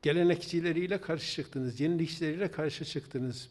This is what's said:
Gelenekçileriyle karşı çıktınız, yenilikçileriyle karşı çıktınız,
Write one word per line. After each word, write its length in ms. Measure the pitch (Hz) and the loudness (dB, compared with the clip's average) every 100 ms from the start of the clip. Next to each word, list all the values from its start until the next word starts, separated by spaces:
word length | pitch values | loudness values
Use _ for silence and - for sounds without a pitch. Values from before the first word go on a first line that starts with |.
Gelenekçileriyle 1000 | 147 160 175 170 - 170 170 165 180 196 | 2 6 6 4 2 0 2 0 0 -2
karşı 340 | - 160 - - | -2 -4 -2 -4
çıktınız, 440 | 139 139 127 123 | -4 -2 -4 0
yenilikçileriyle 720 | 151 175 160 160 160 160 196 | 2 2 0 0 -2 0 -2
karşı 340 | 190 156 143 151 | 0 -2 -2 -6
çıktınız, 640 | 151 - 135 127 120 - | -6 -4 -4 -2 -4 -8